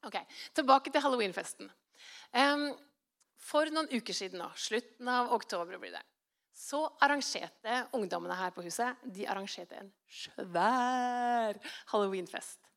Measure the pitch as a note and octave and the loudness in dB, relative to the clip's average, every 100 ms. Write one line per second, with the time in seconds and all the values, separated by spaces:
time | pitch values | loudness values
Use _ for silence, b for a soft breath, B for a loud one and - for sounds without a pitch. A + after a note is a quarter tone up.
0 | B3+ G3 - B B - C4+ C4+ C#4 C#4+ | -6 -8 -8 B B 0 6 6 6 2
1 | C#4 B3+ G3+ F3+ - - - - _ B | 4 2 2 -2 -8 -12 -16 -18 _ B
2 | B B B A#3+ C#4 D4 D4 - - _ | B B B 4 4 4 0 -6 -14 _
3 | _ _ _ _ - D4+ D#4+ D#4 D#4 B3+ | _ _ _ _ 0 2 4 0 0 -2
4 | G#3+ F#3 F#3+ F3+ - - - G#3+ - _ | -2 -6 -6 -6 -8 -6 -2 -2 -4 _
5 | B3 B3 A#3+ A#3+ - F3+ F3 F#3 - F3 | 0 2 4 2 0 -4 -4 -8 -10 -12
6 | - _ _ _ _ - - C#4+ D#4 - | -14 _ _ _ _ -16 -6 -2 -2 4
7 | C#4 C#4+ - - - _ A3 B3 A#3 B3+ | 4 4 0 -4 -6 _ -2 -2 0 -2
8 | F#3+ F3 F3 F3+ F#3 F3+ F3 E3+ A#3+ C4 | -2 -2 -2 -2 -2 -4 -8 -2 -2 -2
9 | B3+ F#3+ G#3 G3 G3 - F3+ - G3 _ | -12 -8 -4 -4 -6 -10 -12 -14 -16 _
10 | _ - - - F#3+ F3 G3 B3+ B3 B3+ | _ -16 -14 -10 -2 2 4 4 2 2
11 | B3 B3 A#3+ A#3+ A3 G#3 B B - A3 | 0 0 2 2 0 -4 B B -2 2
12 | G3 F#3+ E3+ - - - _ | 2 0 -4 -8 -10 -16 _